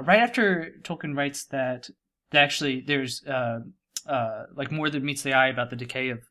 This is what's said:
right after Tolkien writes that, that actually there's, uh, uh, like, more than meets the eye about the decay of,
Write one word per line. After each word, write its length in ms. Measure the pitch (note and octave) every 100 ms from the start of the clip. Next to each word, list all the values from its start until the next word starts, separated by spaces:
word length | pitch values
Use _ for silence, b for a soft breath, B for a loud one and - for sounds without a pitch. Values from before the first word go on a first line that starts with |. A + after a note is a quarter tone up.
right 160 | C3 G#3
after 520 | A#3+ B3 G#3 F3 E3 -
Tolkien 340 | - E3 D3+ C#3
writes 280 | C#3+ C#3 -
that, 440 | C#3 B2+ B2 - - _ _ _
that 120 | D3
actually 380 | C#3+ - C#3+ C3
there's, 440 | C3 C#3+ B2+ B2 -
uh, 340 | C3 A#2+ A#2 A#2+ - _ - -
uh, 360 | C3+ A2+ G#2+ -
like, 160 | C#3 C3+
more 160 | D#3 D3+
than 160 | D3
meets 180 | C#3+ C#3+
the 100 | C#3
eye 160 | C3+ C3
about 220 | A#2+ A#2+
the 60 | B2
decay 320 | A#2+ C3 C3
of, 100 | A#2 -